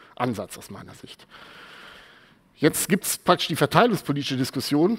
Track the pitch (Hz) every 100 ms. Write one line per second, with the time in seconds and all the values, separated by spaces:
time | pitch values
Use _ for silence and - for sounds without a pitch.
0 | - - 127 104 92 - - 95 92 -
1 | - - - - - - - - - -
2 | - - - _ _ _ 147 - - 185
3 | - - - 180 - 151 143 156 240 185
4 | - 143 135 131 127 139 - 143 175